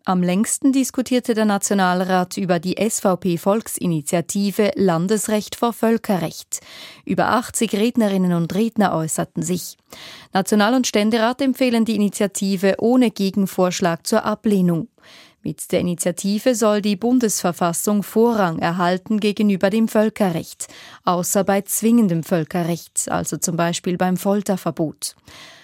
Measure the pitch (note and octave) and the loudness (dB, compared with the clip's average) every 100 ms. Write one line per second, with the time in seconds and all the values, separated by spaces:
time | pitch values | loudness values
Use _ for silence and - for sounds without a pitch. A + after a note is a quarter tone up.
0 | - F#3 F3+ F#3 A3+ - C#4 C4+ B3+ - | -2 0 2 0 0 0 2 2 0 -2
1 | A#3+ B3 B3 A3 G#3+ G3 - G3 F#3 F3+ | 0 0 0 0 2 0 0 2 2 2
2 | F#3 F#3 F3+ - F3+ F3 F3+ - G#3+ - | 2 0 0 -4 0 0 0 -2 -2 0
3 | G3+ F3 F#3+ E3+ G3 A3 - - F3+ D#3+ | 0 0 0 0 2 0 -2 -4 -2 -2
4 | C#3+ F3 E3 G3+ G3+ F#3 G3+ - F#3+ E3 | 0 -2 -2 -2 -2 0 0 2 2 2
5 | F#3 G#3+ - G#3+ - - A#3+ - A3+ A3+ | 0 0 0 -2 -4 -2 -2 0 0 0
6 | - F#3 D#3+ - - - - - - - | 0 -2 -2 -8 -12 -12 -12 -20 -20 -16
7 | - F#3 - A3+ - - A3 G3+ A#3 A#3+ | -4 0 2 0 -2 -2 -2 0 0 2
8 | G#3+ F#3+ F#3 E3+ E3 F3+ A3+ - F#3+ D#3+ | 2 2 2 0 0 0 -2 0 0 0
9 | D#3+ - E3 - E3 F3+ - - _ - | -2 -4 -4 -6 -4 -4 -6 -16 _ -20
10 | - - - F#3+ F#3+ G#3 G#3 C4 A#3+ G#3+ | -20 -20 -6 -4 2 2 4 2 2 2
11 | G#3 A#3 A3 B3+ C#4 B3 C4 A#3 A3 G#3 | 2 2 0 0 0 2 2 2 2 2
12 | G#3 - G3+ - G3 F#3+ F#3+ - A3+ B3+ | 0 0 -2 -2 -2 0 0 2 2 4
13 | A#3+ - G3 G3+ F#3+ - F3+ F3 F3+ E3+ | 4 2 -2 0 -2 0 0 0 -2 -2
14 | - A3 - G#3+ A3+ G3+ F3+ E3 - _ | 0 0 0 -2 0 2 2 0 -4 _
15 | - - - _ D3+ D3+ - F3+ F3 E3+ | -20 -20 -20 _ -10 -10 -4 -2 -2 -2
16 | F3+ F3 G3 G#3 B3+ A3+ A3 G#3 G3+ G3+ | -4 -4 -4 0 0 2 2 2 0 -2
17 | A#3 B3+ A3+ - F3+ E3 F3 E3+ - G#3 | 2 2 2 0 -2 0 -2 -2 -2 -2
18 | F3+ A3 A#3 A3 F3+ D#3+ E3+ F3+ F3 F#3 | 0 2 2 2 0 0 -2 0 0 0
19 | - G#3+ G#3 G3+ G#3 F#3+ G3 A3 A3+ A3 | -2 -2 0 0 2 2 2 2 0 2
20 | G#3+ - G3 E3 - - - - - - | 0 0 -2 -2 -8 -14 -16 -16 -20 -6
21 | - F3 F3 G3+ F#3+ G3 G3+ - A3 A#3+ | -2 0 0 0 2 0 -2 -2 2 4
22 | G#3 E3 - F3 D3+ F3+ E3 E3+ - - | 4 0 0 -2 0 -2 -2 -4 -6 -8
23 | - E3+ E3+ E3 - E3+ E3+ E3+ F#3+ F3+ | -4 -4 -4 -4 -4 0 -2 -2 -4 -2
24 | F#3 F3+ G3+ G#3 G3 F#3+ F3 D3+ D#3 - | 0 0 0 0 0 -4 -4 -4 -4 -6
25 | - - - - - - | -14 -14 -20 -20 -20 -20